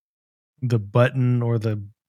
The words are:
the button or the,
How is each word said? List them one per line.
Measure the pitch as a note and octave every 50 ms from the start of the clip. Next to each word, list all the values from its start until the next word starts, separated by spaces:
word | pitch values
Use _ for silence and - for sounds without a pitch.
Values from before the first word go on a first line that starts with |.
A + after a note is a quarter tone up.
| _ _ _ _ _ _ _ _ _ _ _ _
the | C3 A#2+ A#2 A2
button | G2+ G2+ - A#2+ B2 B2+ B2+ C3 B2 B2 B2 A#2+
or | A#2+ A#2 A#2 A2
the, | G2+ A2+ G#2+ G#2 G2 G2+ - _ _